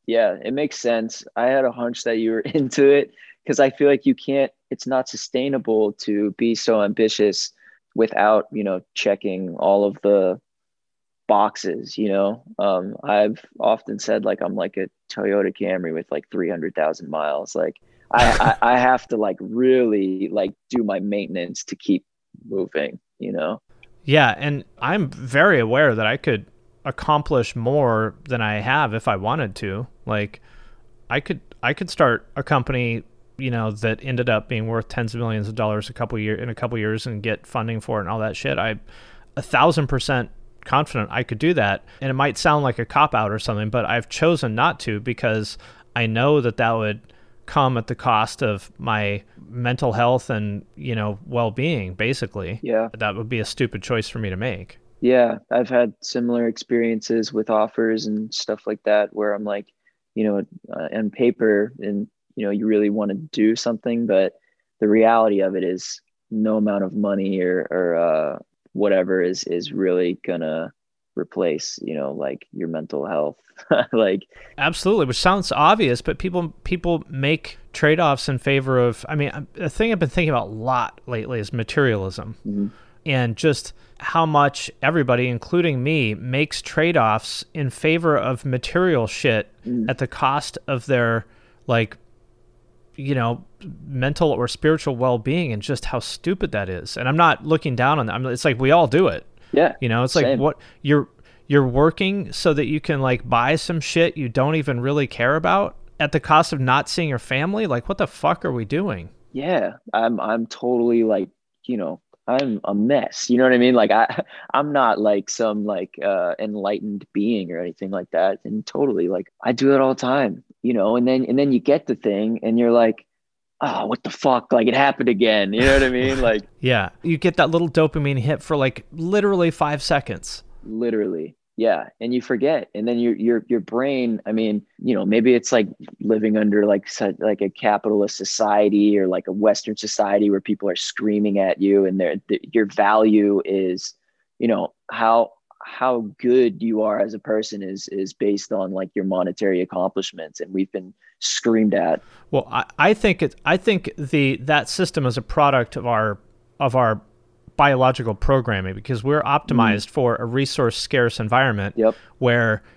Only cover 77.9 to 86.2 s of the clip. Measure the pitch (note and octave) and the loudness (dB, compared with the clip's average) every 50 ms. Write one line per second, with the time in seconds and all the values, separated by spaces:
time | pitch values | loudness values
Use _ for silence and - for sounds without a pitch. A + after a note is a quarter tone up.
77.9 | D#3 E3+ E3+ D3+ C#3 B2+ - - C3+ B2 - C#3 C#3 C#3 C3 C3+ C3 B2+ B2 A#2+ | 4 6 4 2 2 0 0 -4 -4 -2 0 2 0 2 2 2 2 4 4 2
78.9 | A2+ - - - D#3 D3 C#3+ C#3 - D3 C#3 - - - F3 D3+ - - A3 A#3 | 2 -2 -8 -6 -4 -2 -2 -4 -4 -8 -12 -12 -10 -6 -6 -6 -2 0 0 0
79.9 | A3 F3 E3 C3 - F#3 E3+ D#3 C#3 A#2+ - F#2+ A2 A2 A2 C3 C3 B2 A#2 - | 2 0 0 0 0 0 0 2 2 0 -2 -2 -8 -8 -4 -2 0 0 0 -2
80.9 | - - - - B2 A2 G#2+ - B2+ A2+ G2+ - - A#2 A2 - - D#3 C#3 B2+ | -6 -14 -10 -8 -6 -6 -6 -4 -4 -6 -6 -4 -4 -6 -6 -2 0 2 2 2
81.9 | A2 G2+ F#2+ F#2+ F#2 - - A2 A2+ - - G#2 G2+ G2+ G2+ G2+ - - - - | 2 0 -2 -6 -8 -10 -12 -12 -14 -12 -10 -6 -4 -4 -4 -4 -6 -12 -20 -20
82.9 | - _ - D#3+ C3+ B2+ B2 A#2 A2 - - D#3+ C#3 - - - - - - _ | -20 _ -6 -2 0 0 0 -2 -2 0 0 0 0 0 -4 -14 -18 -20 -20 _
83.9 | - - - - - E3 E3 D#3+ D3+ C#3+ C#3+ C#3 - - - - - - - C#3 | -20 -10 -10 -2 0 0 0 2 4 4 4 4 2 -2 -12 -12 -10 -2 -2 0
84.9 | E3 E3 C3+ B2 B2 A#2+ B2+ B2 A#2+ A2+ - - F3 F3 E3+ E3 C#3 B2 B2 D3 | 2 2 2 2 2 2 2 0 -2 -4 -6 -2 0 2 2 2 0 0 0 0
85.9 | D#3+ D3+ B2 G#2+ G#2+ - | 0 0 0 0 -2 -4